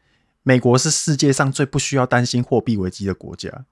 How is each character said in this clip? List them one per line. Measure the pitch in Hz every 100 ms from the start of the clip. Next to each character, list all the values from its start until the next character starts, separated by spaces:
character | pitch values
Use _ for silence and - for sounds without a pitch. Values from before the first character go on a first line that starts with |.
| _ _ _ _
美 | - 127
国 | 120 123
是 | 156
世 | 143 - 143
界 | 147
上 | 131 139
最 | 135 139
不 | 143
需 | - 139
要 | 127
担 | 123 120
心 | 123
货 | 120 117
币 | 113 107
危 | 92
机 | - 98
的 |
国 | 92 - -
家。 | 92 - 131